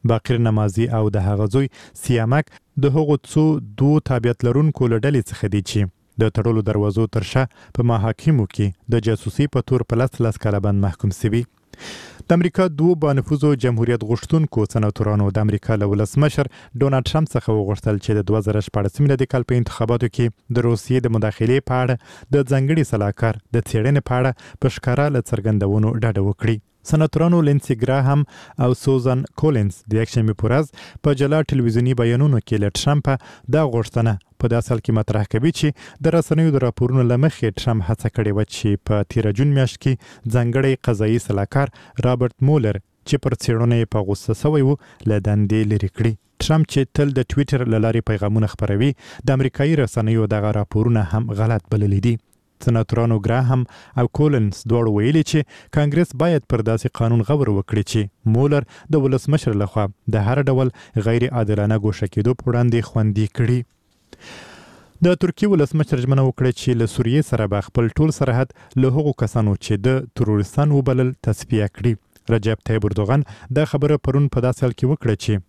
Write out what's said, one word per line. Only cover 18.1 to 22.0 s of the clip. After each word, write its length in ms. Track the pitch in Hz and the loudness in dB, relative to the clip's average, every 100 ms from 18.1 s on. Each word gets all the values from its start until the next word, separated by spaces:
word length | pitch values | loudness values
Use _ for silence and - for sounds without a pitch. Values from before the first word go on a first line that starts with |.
| 107 | -2
د 80 | 95 | 0
دوه 120 | 107 104 | 0 0
زره 160 | 104 - | -2 -2
شپاړسم 400 | 107 101 - 143 | -2 -2 0 0
میلادي 220 | 135 131 | 2 0
کال 140 | 131 117 | -2 0
په 80 | 123 | -2
انتخاباتو 500 | 117 - 113 120 117 - | -2 -4 -2 0 0 0
کې 400 | 120 - _ 120 | -2 -4 _ 0
د 100 | 120 | 2
روسیې 380 | 113 - 127 120 | 0 0 0 2
د 80 | 113 | 0
مداخلې 500 | 104 - 113 131 - | 0 0 2 2 0
په 140 | 127 | -2
اړه 120 | 127 123 | 0 -2